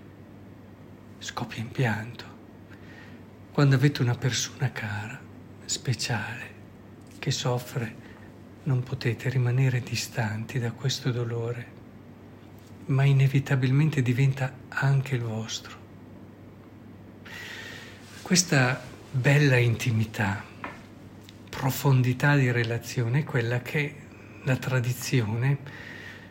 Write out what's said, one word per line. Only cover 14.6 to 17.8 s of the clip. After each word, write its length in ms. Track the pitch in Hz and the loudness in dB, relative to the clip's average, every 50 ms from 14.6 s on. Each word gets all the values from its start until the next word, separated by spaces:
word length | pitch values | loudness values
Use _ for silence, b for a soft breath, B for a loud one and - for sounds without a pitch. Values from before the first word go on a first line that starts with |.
| - - | -16 -8
anche 460 | - - 139 139 139 135 131 - 131 | -2 0 2 4 4 4 2 0 -2
il 60 | 120 | -2
vostro. 540 | 117 113 107 110 110 - - - - - - - - - - - - - - - - - - - - - - - - - - - - - - - - - - - B B B B B B B B B B B B | -2 -2 -4 -4 -4 -6 -8 -8 -8 -12 -16 -18 -18 -20 -20 -20 -20 -20 -18 -18 -18 -20 -20 -20 -20 -20 -20 -20 -20 -20 -20 -20 -20 -18 -18 -18 -18 -20 -20 -18 B B B B B B B B B B B B